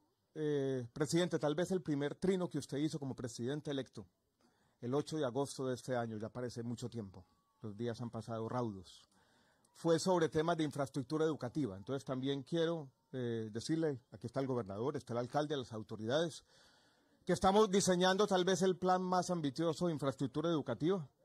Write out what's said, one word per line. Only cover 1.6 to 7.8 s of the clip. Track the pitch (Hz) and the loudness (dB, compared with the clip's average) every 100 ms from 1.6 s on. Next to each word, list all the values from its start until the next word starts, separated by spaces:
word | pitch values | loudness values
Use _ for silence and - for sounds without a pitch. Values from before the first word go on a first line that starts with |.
| 175 | 2
el | 185 | 2
primer | 160 143 143 | 2 0 0
trino | - 185 190 175 | 2 2 2 2
que | 147 | -2
usted | - 139 | -4 -2
hizo | 151 160 | -2 -2
como | 135 113 | -6 -6
presidente | 120 - 120 147 156 | -6 -4 -4 -4 -4
electo, | 139 127 - 92 _ _ _ _ _ _ _ | -4 -4 -10 -18 _ _ _ _ _ _ _
el | 120 139 | -2 -2
ocho | 151 160 | 0 -2
de | 131 | 0
agosto | 120 135 - 131 | 0 -2 -2 -4
de | |
este | 123 - | -4 -2
año, | 123 117 107 | -2 -2 -6
ya | 107 | -8
parece | 123 123 117 | -6 -8 -6
mucho | 117 113 120 | -8 -6 -8
tiempo, | 117 98 90 - _ _ _ | -8 -10 -14 -20 _ _ _
los | 110 | -12
días | 101 | -6